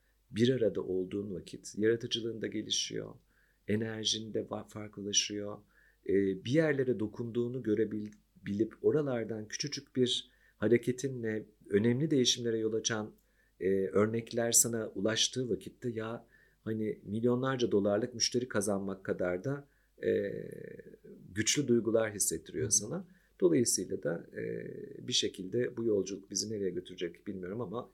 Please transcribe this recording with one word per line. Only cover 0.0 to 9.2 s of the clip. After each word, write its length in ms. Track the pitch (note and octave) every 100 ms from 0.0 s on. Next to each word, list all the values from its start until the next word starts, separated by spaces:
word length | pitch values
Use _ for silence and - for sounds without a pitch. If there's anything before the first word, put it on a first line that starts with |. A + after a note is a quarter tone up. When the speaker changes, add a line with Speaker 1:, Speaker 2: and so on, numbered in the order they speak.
| _ _ _
Speaker 1:
bir 180 | G2 A#2+
arada 320 | C3 G#2+ F#2
olduğun 520 | - F#2 F#2 G2+ G#2
vakit 400 | F2 - - - -
yaratıcılığın 640 | G#2+ A#2 B2 B2 A2+ A2
da 40 | G#2+
gelişiyor, 680 | G#2+ G#2+ G#2+ - A2 G#2+ A2 _ _ _ _ -
enerjin 680 | G#2+ A2+ A2 G#2+ A2 A2
de 60 | G#2+
va-, 280 | G2+ G#2+ G#2+
farklılaşıyor. 880 | A2 G#2 G#2 G2+ G2+ - G#2 G#2 G#2+ - _ _ _ -
E, 60 | F#2+ G2 F#2+
bir 60 | A2+
yerlere 480 | D3 D#3+ C#3 B2+ A2
dokunduğunu 640 | G#2+ - A#2 A#2 A#2+ B2+
görebil-, 500 | A2 G#2+ G#2+ G#2+ G#2+ - _ _ -
bilip 280 | G2+ A2 -
oralardan 680 | G#2 C#3+ C#3+ A#2+